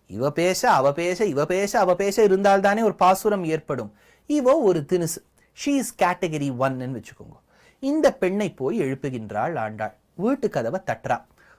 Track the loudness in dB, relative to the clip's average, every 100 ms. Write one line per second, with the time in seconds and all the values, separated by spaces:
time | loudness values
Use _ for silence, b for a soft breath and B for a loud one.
0 | -14 -4 -2 0 0 2 2 4 2 0
1 | -2 -2 -2 0 0 0 0 2 2 2
2 | 0 2 4 4 4 4 4 2 0 4
3 | 4 4 2 0 -2 -4 -4 -8 -8 b
4 | b b -4 0 4 4 4 2 0 -2
5 | -2 -6 -14 _ _ -8 -2 -2 -2 0
6 | 0 0 -4 -2 -4 -2 -2 -2 -8 -10
7 | -12 -20 -20 -20 _ b b b -2 2
8 | 2 2 -2 -2 -4 -4 -4 -2 -2 -4
9 | -6 -8 -6 -4 -4 -4 -6 -6 -10 -10
10 | _ -4 -2 -2 -2 -4 -4 -4 -6 -6
11 | -4 -4 -6 b b